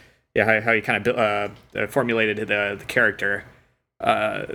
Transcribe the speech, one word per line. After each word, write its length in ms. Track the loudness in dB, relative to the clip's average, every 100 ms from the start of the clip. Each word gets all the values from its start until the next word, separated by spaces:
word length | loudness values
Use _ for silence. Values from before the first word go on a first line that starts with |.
| -20 _ _
yeah, 100 | 0
how, 160 | 2 2
how 120 | 2
he 80 | 0
kinda 180 | 2 0
bu-, 180 | 0 0
uh, 300 | 0 0 -4 -8 -10
uh, 120 | -6 -2
formulated 500 | 0 0 2 2 0
the, 400 | -2 -2 -2 -4
the 60 | -4
character. 580 | 2 2 2 -2 -4 -6 -20 _ _ _ -6
Uh, 460 | 0 0 0 -4 -6